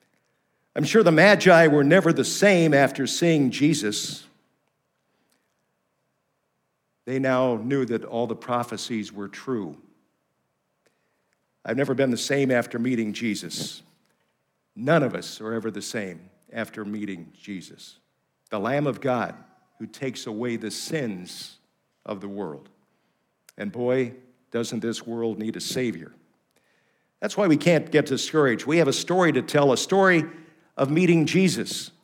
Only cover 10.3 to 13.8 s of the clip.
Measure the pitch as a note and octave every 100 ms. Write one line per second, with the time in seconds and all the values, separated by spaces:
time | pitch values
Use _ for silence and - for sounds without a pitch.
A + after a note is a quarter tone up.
10.3 | _ _ _ _ _ _ _ _ _ _
11.3 | _ _ _ - A2+ C3+ B2 C3+ A#2 -
12.3 | C#3 C3+ B2 A#2 A#2+ B2 B2 G#2+ G2+ A#2
13.3 | G2+ F2 - E2 -